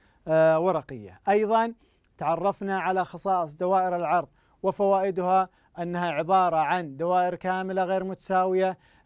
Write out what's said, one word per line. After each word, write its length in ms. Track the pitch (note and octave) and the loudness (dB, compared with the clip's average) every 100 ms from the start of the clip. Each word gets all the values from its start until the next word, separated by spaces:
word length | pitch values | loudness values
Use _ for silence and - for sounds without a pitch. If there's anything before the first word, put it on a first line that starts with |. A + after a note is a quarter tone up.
| _ _ D#3+ | _ _ 0
آه، 320 | D#3+ D#3+ D#3+ | 4 6 4
ورقية. 560 | F#3 D#3+ C3 B2+ G2 F2+ - | 2 0 -6 -14 -16 -6 0
أيضا 440 | G#3+ G#3 A3+ A#3 A3+ _ _ _ _ | 2 2 2 0 -6 _ _ _ _
تعرفنا 640 | D#3 E3 F#3+ - G3 F#3+ | -4 0 -2 -2 -4 -2
على 260 | E3+ F#3+ F3 | 0 -2 -4
خصائص 480 | E3+ G3 F#3 D#3+ | -6 -2 -2 -2
دوائر 420 | D#3 F3+ F#3+ F#3 F3 | -4 0 2 2 -2
العرض 320 | D#3+ F3 C#3+ _ _ _ | 0 0 -2 _ _ _
وفوائدها، 840 | F#3+ F#3 G3 F#3+ G3 F#3 F3+ F#3+ F#3 _ _ - | -4 0 2 2 0 -2 2 2 0 _ _ -10
أنها 320 | F3 F3 F3 | -6 -4 -2
عبارة 460 | D3+ E3 F#3+ F3+ D#3+ | -2 2 2 2 0
عن 400 | D#3 F3+ D#3 C3+ | 0 -2 -4 -6
دوائر 380 | E3+ F3+ F3+ F3 | 0 0 0 -2
كاملة 480 | F#3 F#3 F#3+ F#3 | -6 -4 -4 -4
غير 200 | F3+ F#3+ | -2 -2
متساوية، 760 | F#3+ F#3 - F#3 F#3 F#3 F#3+ F3 _ _ | -4 -10 -2 0 2 0 0 -4 _ _